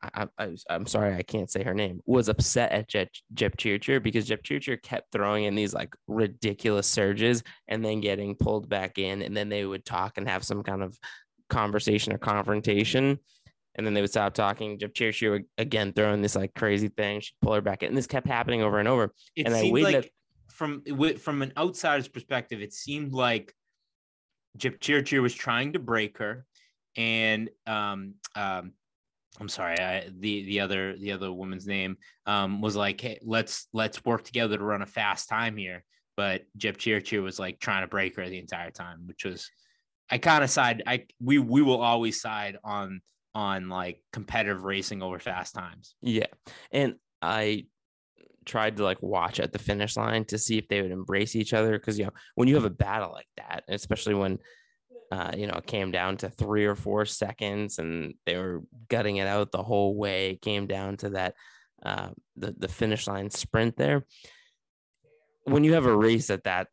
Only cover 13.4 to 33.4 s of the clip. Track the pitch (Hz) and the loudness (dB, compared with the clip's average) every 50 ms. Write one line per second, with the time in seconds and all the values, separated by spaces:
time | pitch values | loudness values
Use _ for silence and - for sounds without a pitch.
13.4 | _ _ _ _ _ _ - - 107 107 104 104 101 101 - 110 101 98 - - | _ _ _ _ _ _ -8 -4 -2 0 2 2 2 2 2 2 2 2 2 2
14.4 | 104 98 101 - 110 107 104 95 104 101 - - 120 110 104 - 117 107 101 101 | 0 0 0 -2 -6 -8 -8 -8 -8 -6 -2 0 0 0 0 0 0 2 2 0
15.4 | 95 - _ - 113 107 117 110 101 98 98 104 107 107 104 104 101 104 - 98 | -2 -4 _ -4 -2 0 0 0 0 2 2 4 4 4 4 4 2 2 0 0
16.4 | 98 95 - - 117 104 101 101 107 98 - - 104 101 104 104 - - - _ | -2 -4 -2 0 2 2 4 4 2 0 0 0 -2 -2 -2 -4 -8 -12 -4 _
17.4 | - 107 107 104 101 101 95 - - - 123 139 127 - 143 131 - - 127 117 | 2 2 4 4 2 0 0 -2 -2 -2 0 0 -2 0 -2 -2 0 0 0 0
18.4 | 117 117 120 113 107 107 101 104 104 117 131 120 107 95 - _ - _ - 165 | 0 0 2 2 2 2 4 4 4 4 4 4 2 2 -2 _ -20 _ -6 -2
19.4 | - 113 117 113 107 - 117 143 165 196 156 131 120 - _ _ _ _ _ _ | 0 2 2 4 4 4 4 6 6 6 4 4 2 -2 _ _ _ _ _ _
20.4 | _ - - - 160 147 147 143 - 143 143 135 151 160 - - - 160 147 139 | _ -18 -10 -6 -6 -4 -4 -6 -6 -4 0 2 2 2 2 0 -4 -2 -2 -2
21.4 | 135 135 - 143 170 185 175 - - 160 147 139 131 - - 120 - - 135 123 | -2 -2 -2 0 0 0 0 0 2 2 2 2 0 -4 -10 -12 -6 -4 -2 -2
22.4 | - - 117 104 104 104 - - - 143 143 151 147 139 131 127 127 120 117 104 | -2 -4 -8 -10 -10 -10 -12 -10 -8 -6 -6 -6 -4 -4 0 2 2 2 2 0
23.4 | - - - _ _ _ _ _ _ _ _ _ _ _ _ _ _ _ _ _ | -2 -8 -20 _ _ _ _ _ _ _ _ _ _ _ _ _ _ _ _ _
24.4 | _ _ - 110 - 127 127 - - 147 147 143 143 - 139 135 123 120 - - | _ _ -6 -4 -4 -4 -4 -2 0 2 2 2 2 2 2 2 2 2 0 -2
25.4 | - 127 117 120 135 147 160 180 127 117 117 110 107 104 - - 104 104 117 127 | -2 0 0 0 0 -2 -4 -4 -2 0 0 0 0 -2 -4 -6 -6 -6 -6 -8
26.4 | 131 _ _ _ _ _ _ _ _ _ - 117 117 113 113 113 113 110 110 107 | -14 _ _ _ _ _ _ _ _ _ -6 -2 0 0 2 2 2 2 2 0
27.4 | 113 - - _ - 113 110 107 104 101 98 98 98 98 101 101 - - - 104 | -2 -6 -10 _ -8 -4 -2 -2 -2 -2 -4 -6 -8 -12 -14 _ -18 -12 -8 -6
28.4 | 101 98 95 92 - 92 - _ _ _ _ _ _ _ _ _ _ _ - - | -4 -4 -4 -6 -8 -10 -16 _ _ _ _ _ _ _ _ _ _ _ -16 -12
29.4 | 107 98 - - 92 85 85 87 92 92 92 95 87 95 92 90 101 107 104 101 | -12 -10 -6 -6 -4 -2 -2 -2 -2 -2 -2 -4 -6 -8 -10 -6 -4 -2 -2 -4
30.4 | 98 95 101 101 101 92 98 95 95 98 92 95 101 101 98 90 98 95 90 92 | -4 -2 -2 0 0 0 0 -2 -2 -4 -6 -6 -6 -6 -6 -6 -6 -6 -6 -6
31.4 | 95 95 95 92 98 101 98 98 92 95 92 - - - _ _ - 101 104 101 | -8 -8 -8 -8 -6 -4 -4 -2 -2 -4 -6 -8 -14 -20 _ _ -2 0 2 2
32.4 | 98 95 101 101 107 107 101 104 101 98 98 - 123 117 107 - - 113 113 113 | 2 0 0 0 0 0 0 0 0 0 -2 -4 -6 -8 -8 -8 -4 0 0 0